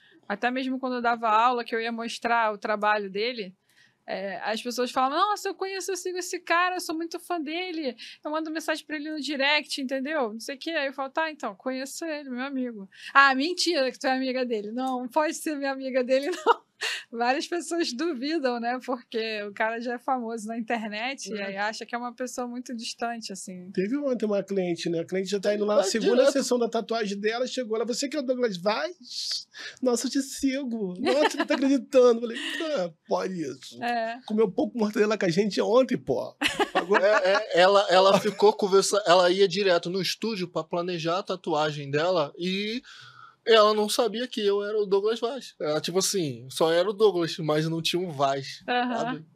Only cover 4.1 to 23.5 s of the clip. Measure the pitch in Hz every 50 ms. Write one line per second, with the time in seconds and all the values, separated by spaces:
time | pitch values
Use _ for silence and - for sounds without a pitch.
4.1 | - 190 190 196 185 - - 190 220 220 - 247 226 240 247 247 - 277 262 269
5.1 | 285 330 381 415 415 392 - 392 330 - 381 381 392 381 359 381 381 349 - 370
6.1 | 349 359 349 - - 349 - - 339 339 359 359 370 359 349 - 330 320 339 330
7.1 | - 330 - - 349 349 285 294 311 349 370 370 330 320 311 254 226 - - -
8.1 | - - - 302 302 320 320 320 311 320 311 330 320 302 - - 294 302 285 311
9.1 | 311 311 262 269 302 254 269 277 302 294 294 - - 294 277 247 277 269 262 294
10.1 | 320 302 247 214 214 226 - - 277 262 - 320 330 311 277 269 262 - 269 269
11.1 | - 320 320 320 311 - - 226 196 - - 262 262 262 269 277 - - 339 330
12.1 | 302 294 294 269 247 240 254 285 277 262 254 247 226 208 190 - _ - - -
13.1 | - 269 277 277 262 262 277 349 359 359 - 339 349 285 262 254 240 - - 269
14.1 | 262 262 262 262 247 262 254 240 233 214 202 208 226 247 262 262 254 247 254 247
15.1 | - 311 302 320 302 - - 330 302 277 277 269 269 269 269 262 247 262 247 240
16.1 | 262 262 285 370 349 370 622 427 - - _ _ _ - - - - - - -
17.1 | - 233 240 240 262 302 - - 349 349 269 - 339 339 330 233 240 233 320 349
18.1 | 311 233 254 294 330 339 262 247 240 233 233 240 247 254 - 247 262 240 - -
19.1 | - 220 226 226 220 208 208 208 202 - 226 220 226 233 233 254 240 247 - -
20.1 | 262 254 233 226 233 233 202 214 226 240 226 233 240 226 220 214 208 214 226 262
21.1 | 277 - - 196 214 208 196 196 196 196 202 214 220 - 226 - - 233 247 247
22.1 | 233 - 254 247 - 254 247 247 240 247 247 - 254 220 233 - - - 247 233
23.1 | 233 233 220 - 196 185 - -